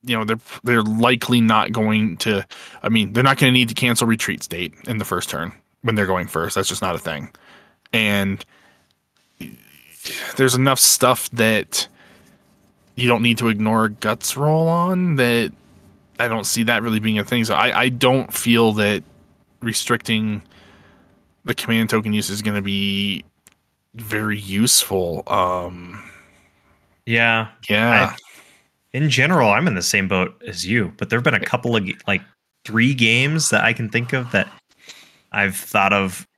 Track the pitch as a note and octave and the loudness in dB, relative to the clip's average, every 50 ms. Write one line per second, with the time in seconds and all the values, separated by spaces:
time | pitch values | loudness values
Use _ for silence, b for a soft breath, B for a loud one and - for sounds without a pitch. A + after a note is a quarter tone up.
0 | _ A#2+ A#2+ A2+ G#2+ G#2+ A2+ A2 _ B B B B A#2 B2 A#2 G#2+ G#2+ A2 A2 | _ -2 -2 -2 0 -2 -4 -4 _ B B B B 2 2 2 2 2 2 2
1 | A#2 A#2+ B2+ B2+ - - B2 A#2+ A2+ A2+ A2 G#2+ - - A2 A#2+ G#2+ G#2+ G#2+ A2 | 4 4 4 2 0 2 2 4 6 6 4 4 2 0 -2 -2 0 0 2 0
2 | G#2+ G#2+ E2+ - - A2+ G#2+ G2 F#2+ B B B B B B B B G2 A2+ A2+ | 0 -2 -4 -4 -2 -2 0 -2 -2 B B B B B B B B 0 2 2
3 | G#2 F#2+ G#2 A#2 B2+ C3+ C3+ C3 D3 B2+ B2+ B2+ B2 A2+ A2+ - C3 B2 A#2 - | 0 2 0 2 2 2 4 4 4 4 4 4 2 0 -2 -2 0 0 2 2
4 | B2 A#2 A2+ A2 - - F#2 - - - - E2+ F2+ D#2+ - _ - - A#2 G#2+ | 2 0 0 0 0 -6 -6 -8 -8 -10 -8 -8 -8 -10 -10 _ -10 -8 -6 -6
5 | G2 - F#2+ E2+ - - - C#2+ E2 F2 - - _ _ _ _ - A#2 A2+ G#2+ | -6 -4 -6 -6 -6 -6 -8 -8 -8 -8 -10 -16 _ _ _ _ -4 -4 -2 0
6 | G2+ F#2 F#2+ F#2 F2 - - D#2+ E2 E2 - G2+ F#2+ - F2+ - - F#2 E2+ D#2+ | 0 0 0 -2 -2 -4 -4 -4 -4 -2 -2 -4 -4 -4 -4 -4 -4 -4 -4 -6
7 | - E2 D#2 C#2+ C#2+ - b b b b b b b b b b b b - A#2 | -6 -8 -10 -10 -12 -16 b b b b b b b b b b b b -2 -2
8 | A2 G#2 G2+ G2+ G2 G2 G2 G2 - b b b b b b b b b b b | 0 0 0 0 -2 -2 -6 -8 -12 b b b b b b b b b b b
9 | _ _ _ _ _ _ _ _ - - - - G#1+ G#1+ _ C#2+ B1 _ - - | _ _ _ _ _ _ _ _ -20 -20 -20 -20 _ _ _ -20 _ _ -20 -18
10 | - - - - - - - - C3+ C3 A#2+ B2+ C3 C#3 C3 - - - - - | -14 -12 -12 -10 -12 -10 0 2 2 4 4 4 4 2 2 4 2 2 4 4
11 | - B2 B2+ - - - - A#2 A2+ A2 A2 G#2+ - _ - - - - b b | 4 4 4 2 -2 -8 0 2 2 4 4 2 -2 _ -6 -8 -8 -8 b b
12 | b b b b b b b b b b _ _ _ _ _ _ _ _ _ - | b b b b b b b b b b _ _ _ _ _ _ _ _ _ 0
13 | B2 A#2+ A#2+ A2+ A#2 A#2+ A#2 A2+ A#2+ A#2 A2 G2+ G#2+ A2 A2 A2+ A2 A2 G#2 - | 2 2 2 4 4 2 2 2 2 0 0 0 0 0 2 2 2 0 -2 -4
14 | - G#2+ - - - - - C3 C#3+ D3+ D#3 D#3+ D#3+ E3 E3 E3+ E3+ F3+ F#3 F#3 | -2 -4 -4 -2 -4 -8 -4 -2 0 0 2 2 2 0 0 0 0 0 0 0
15 | F#3 F3+ D#3 C3+ B2+ A#2+ A#2 A#2 A2+ - - _ _ _ _ - _ - _ _ | 0 0 2 2 2 2 4 2 0 -2 -6 _ _ _ _ -20 _ -20 _ _
16 | _ _ _ - A#2 A#2+ A2+ A2+ G2+ - - A#2 A#2 A2 A#2+ A2 A2 A#2+ A2 G#2+ | _ _ _ -4 -2 -2 -2 -2 -4 -4 -2 0 2 2 2 0 0 0 -2 0
17 | G#2+ A2+ G#2+ G#2+ G2+ - B2+ A#2+ A2+ A2 G#2 - G#2+ B2+ - - B2 C3 B2+ A#2+ | 0 0 0 0 -2 0 0 0 0 2 2 2 2 2 2 2 0 0 0 2
18 | C3 B2+ B2+ C3+ - - - - - A#2+ A#2 A#2 A#2 A2 G#2 G#2+ G#2 G2+ G#2 F2+ | 2 4 4 2 0 -2 -6 -4 0 2 4 4 4 4 4 2 2 2 0 -2
19 | - _ _ _ _ _ _ _ _ _ _ _ - A#2 A2 - - - A#2+ A2+ | -4 _ _ _ _ _ _ _ _ _ _ _ -8 -4 -4 -4 -2 -2 -2 -2
20 | - - A2+ A2 A2 G#2+ G#2 G#2 - b b b b b b b b b b b | 0 -2 -2 -2 0 -2 -4 -6 -10 b b b b b b b b b b b
21 | b b b b b b _ _ _ C#3+ B2 - - - A2+ A2+ A2+ G#2+ - A2 | b b b b b b _ _ _ -6 -6 -6 -2 -2 0 0 0 0 0 -2
22 | G#2+ A2 G#2 G#2+ G2+ - G2 G#2 G#2 A2 G#2 G#2 G2 G2+ G2 G2 G2 G2 G2 G2 | 0 0 -2 -2 -2 -4 -6 -4 -4 -2 -2 -2 -4 -2 -2 -2 -2 -2 -2 -2
23 | G2+ G2+ G2 - - _ _ _ _ - _ _ _ _ _ _ _ _ _ A#2 | -2 -4 -4 -6 -10 _ _ _ _ -20 _ _ _ _ _ _ _ _ _ -16
24 | A2+ G#2 G#2+ A2 G#2+ G#2+ G#2 G#2 G#2 G2 F#2+ G2 A2+ A#2+ - - - - G2 F#2+ | -10 -6 -6 -4 -2 -4 -4 -6 -6 -6 -2 0 0 2 2 0 0 0 -2 -2
25 | F#2 E2+ E2 E2 - - - G#2 F#2 F2+ F#2 F2+ F2+ F2 F2+ F2 F2 F2 F2+ G#2+ | -2 -2 -4 -6 -4 -2 0 0 0 0 0 -4 -6 -8 -12 -14 -16 -16 -18 -18
26 | B B B B B B B B B B B B B B B B B _ _ _ | B B B B B B B B B B B B B B B B B _ _ _
27 | _ - A2+ A#2 A#2 A#2 A2+ A2+ A2 G#2+ - _ - - G#2 G#2 A2+ A#2+ A#2 G#2+ | _ -2 0 2 4 4 2 0 -2 -4 -10 _ -4 0 0 2 4 4 4 4
28 | F#2+ - - - b b b b b b b b b b _ _ _ _ - B2+ | 2 0 -2 -10 b b b b b b b b b b _ _ _ _ -4 -2
29 | D3+ D3+ C3 C3 C3 D3+ F#3 E3 B2 G#2+ G2+ A2+ D#3+ F3+ A2+ F2+ E2+ - - G#2 | 0 0 2 2 2 2 4 4 4 4 4 4 2 0 -2 -2 -2 0 0 0
30 | F#2+ F#2 G2 F#2 F#2 F#2 - _ - - F#2+ E2+ F2 F2+ A2 A#2+ G2+ F2 - - | 0 2 0 0 0 -2 -4 _ -14 -14 -10 -10 -4 -2 0 0 0 -2 -6 -10
31 | - F2 - A#2+ B2+ D3+ C3 G2 - - - - - A#2+ A#2 A2 G2 F#2 - - | -6 -4 -2 0 0 0 0 0 -2 -2 -4 -4 -2 0 0 0 -2 -2 -8 -8
32 | - - G2 F#2+ - _ _ _ _ _ _ _ _ - G#2 A2+ A2+ C3 C#3+ B2+ | -4 -2 -2 -2 -4 _ _ _ _ _ _ _ _ -2 2 2 4 4 4 4
33 | A#2 A2+ A2+ A#2+ C3 C#3+ D#3 D#3+ D3 - - G#2 - A2+ A#2 - A#2+ G#2+ - A#2 | 4 4 4 4 2 0 0 0 0 0 0 2 2 2 0 0 -4 -4 -2 -4
34 | A#2+ A#2+ - C3 B2 A#2+ - G2+ - - - - _ _ _ B B B B B | -4 -2 -4 -4 -4 -2 -2 -2 -2 -2 -8 -20 _ _ _ B B B B B
35 | B B B B B B - G2+ G2+ G2 F#2+ - - - - G#2 G2 G2 G2+ G2+ | B B B B B B -2 0 0 0 -2 -6 -12 -2 0 2 2 4 2 2
36 | G2 F#2+ F#2 - - _ _ | 0 0 -4 -8 -16 _ _